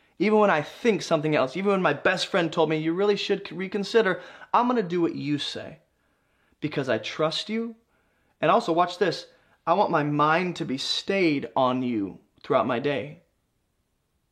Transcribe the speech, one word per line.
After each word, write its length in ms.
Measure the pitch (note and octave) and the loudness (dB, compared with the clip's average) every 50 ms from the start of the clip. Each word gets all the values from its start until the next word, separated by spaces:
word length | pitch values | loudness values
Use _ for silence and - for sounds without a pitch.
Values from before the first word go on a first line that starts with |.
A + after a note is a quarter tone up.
| _ _ _ - | _ _ _ -2
Even 180 | F3 G#3 G#3+ G#3+ | 0 2 4 4
when 100 | G#3+ G3+ | 4 4
I 140 | F3+ D#3 C#3+ | 4 2 0
think 400 | - - - - A#3+ G#3+ E3 - | -4 -8 -2 0 2 2 2 0
something 320 | - E3+ D#3 D3 D#3 D3+ | 0 0 0 0 2 2
else, 220 | C#3+ C3 C3 - | 2 0 0 -2
even 160 | F3 G3 G3+ G3+ | -2 0 0 2
when 100 | F#3+ F3+ | 2 2
my 100 | D#3+ C#3+ | 2 0
best 360 | C#3 - F#3+ F#3 F3+ - - | 2 0 0 0 0 -2 -2
friend 240 | - G3 E3+ D#3+ D3+ | 0 0 0 0 0
told 180 | - E3 D3+ | 0 2 2
me, 60 | D#3+ | 2
"You 180 | D#3 D#3 D#3+ E3 | 0 -2 -2 -2
really 220 | F3+ G3+ G#3 G#3 | 0 2 2 0
should 340 | G3 - - G3+ F3+ G3 - | 0 0 -2 -4 -4 -4 -8
reconsider," 680 | - E3+ F#3 F#3 - G#3 G3+ G3 - A3+ G#3+ F#3 F3+ - - - - - - - - | -10 -8 -8 -6 -4 -4 -2 2 2 2 4 2 0 -2 -6 -16 -20 -20 -8 0 2
I'm 140 | G3+ A#3+ B3 | 2 2 4
gonna 160 | B3 A#3+ G#3 | 2 0 0
do 160 | E3+ F3 F3+ | 0 0 0
what 160 | E3+ D#3+ - | 0 0 0
you 220 | C#3 C3+ C#3+ D3 C#3 | -2 -4 -2 -2 -2
say 420 | C#3+ - - G#2+ - - - - _ _ _ _ _ _ _ _ _ _ _ _ _ _ _ _ | -4 -6 -8 -10 -12 -14 -16 -20 _ _ _ _ _ _ _ _ _ _ _ _ _ _ _ _
because 280 | - D3 - D3+ C#3 C3 | -8 -6 -4 -4 -2 0
I 100 | A#2 A2+ | -2 -2
trust 500 | A2 - - - D#3 D#3 D#3+ - - - | -2 -6 -4 -2 -2 -2 -2 -4 -6 -4
you. 260 | G#3+ A3+ A3+ A#3 A3+ _ _ _ _ _ _ _ _ _ _ _ _ - | -4 -4 -4 -6 -10 _ _ _ _ _ _ _ _ _ _ _ _ -2
And 80 | - D3+ | 2 4
also, 240 | F3+ A3 A3 - E3 | 4 4 2 2 2
watch 260 | E3 F3 E3+ - - | 2 2 0 0 0
this, 280 | G#3 F3+ D3+ - - - _ _ _ _ _ _ - | 0 0 0 -4 -8 -18 _ _ _ _ _ _ -2
I 60 | - E3 | 0 2
want 180 | F#3+ G#3 - | 2 2 2
my 140 | E3 D#3+ D3 | 2 0 0
mind 500 | D3 D3 D3 D3 D3+ D#3 E3+ F#3 F3+ E3 | 0 2 2 4 4 4 2 2 -2 -4
to 80 | - E3+ | -6 -6
be 140 | - B2+ C#3 | -6 -6 -4
stayed 720 | - - - - - - G3 G3 F#3 E3 D3 C#3 B2+ - - | -4 -4 -4 -4 -2 -2 0 2 2 2 2 0 -2 -4 -2
on 260 | - C3+ B2+ B2+ B2+ B2+ | 0 2 2 2 0 -2
you 380 | B2 B2 G#2+ G2+ F#2+ F2+ - _ _ _ _ - | -2 -2 -2 -2 -4 -6 -10 _ _ _ _ -4
throughout 240 | - C#3+ C3 A2 A2+ | 0 2 2 2 2
my 100 | C3 A#2+ | -2 -2
day 440 | C3+ D3 C#3+ C3 - D3 D#3 - _ _ _ _ _ _ _ _ _ _ _ _ _ _ _ _ _ _ _ _ _ _ | -2 -2 -4 -4 -6 -8 -14 -18 _ _ _ _ _ _ _ _ _ _ _ _ _ _ _ _ _ _ _ _ _ _